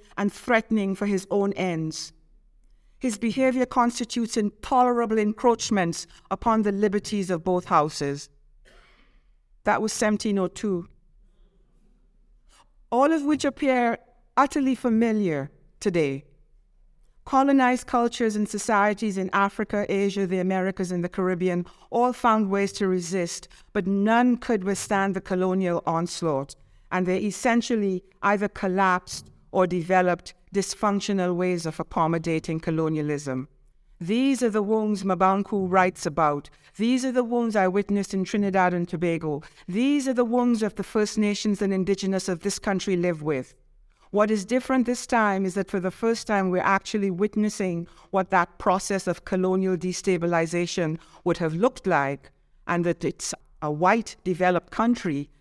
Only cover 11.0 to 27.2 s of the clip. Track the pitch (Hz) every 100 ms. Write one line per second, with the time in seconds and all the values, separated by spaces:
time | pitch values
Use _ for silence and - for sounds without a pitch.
11 | _ _ _ _ _ _ _ _ _ _
12 | _ _ _ _ _ _ _ _ _ 233
13 | 277 320 285 302 285 262 277 254 240 -
14 | _ _ _ - 277 302 269 247 254 220
15 | 233 214 196 147 139 - - _ 208 175
16 | 147 139 - _ _ _ _ _ _ _
17 | _ _ - 269 277 277 254 247 - 247
18 | 240 - 226 208 208 214 - 214 202 202
19 | 220 190 190 208 196 - 214 208 208 196
20 | 202 196 190 185 185 190 185 190 180 180
21 | 175 - 185 180 180 175 175 - - -
22 | 247 240 240 220 202 196 196 196 196 185
23 | 170 190 170 - - - - 208 185 196
24 | 202 233 247 240 - 220 185 196 - 202
25 | 196 190 - 180 185 185 185 170 - 165
26 | 170 - 165 139 139 - - _ _ 185
27 | 180 185